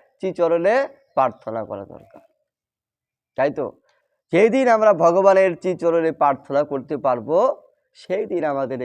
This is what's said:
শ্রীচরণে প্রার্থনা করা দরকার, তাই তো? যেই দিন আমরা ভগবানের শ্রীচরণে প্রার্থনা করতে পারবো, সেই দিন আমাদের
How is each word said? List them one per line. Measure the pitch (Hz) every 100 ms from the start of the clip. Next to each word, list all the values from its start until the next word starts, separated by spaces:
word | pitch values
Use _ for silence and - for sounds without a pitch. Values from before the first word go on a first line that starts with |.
| _ _
শ্রীচরণে | 190 175 170 170 175 240 277 - _ -
প্রার্থনা | 131 - - 113 104
করা | 101 101
দরকার, | - - - _ _ _ _ _ _ _ _ _ _ _ -
তাই | 139 147
তো? | 123 - _ _ _ _ _
যেই | 165 220
দিন | 262 254 226
আমরা | 214 185
ভগবানের | 170 175 196 190 190 170
শ্রীচরণে | 185 175 165 170 160 -
প্রার্থনা | 147 135 - 139 147
করতে | 139 127 147 135
পারবো, | 123 113 165 254 - _ _ _ _
সেই | - 185 214
দিন | 185 151
আমাদের | 139 135 127